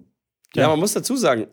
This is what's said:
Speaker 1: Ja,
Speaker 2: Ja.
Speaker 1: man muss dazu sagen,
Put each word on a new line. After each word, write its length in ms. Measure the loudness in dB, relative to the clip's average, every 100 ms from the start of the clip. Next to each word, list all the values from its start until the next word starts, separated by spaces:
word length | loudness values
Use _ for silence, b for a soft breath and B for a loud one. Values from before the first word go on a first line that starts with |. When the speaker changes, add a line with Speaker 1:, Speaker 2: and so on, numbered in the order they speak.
| _ _ _ _ _
Speaker 1:
Ja, 100 | 0
Speaker 2:
Ja. 40 | 2
Speaker 1:
man 120 | 2
muss 140 | 0
dazu 220 | -4 -4 -2
sagen, 320 | 0 0 -4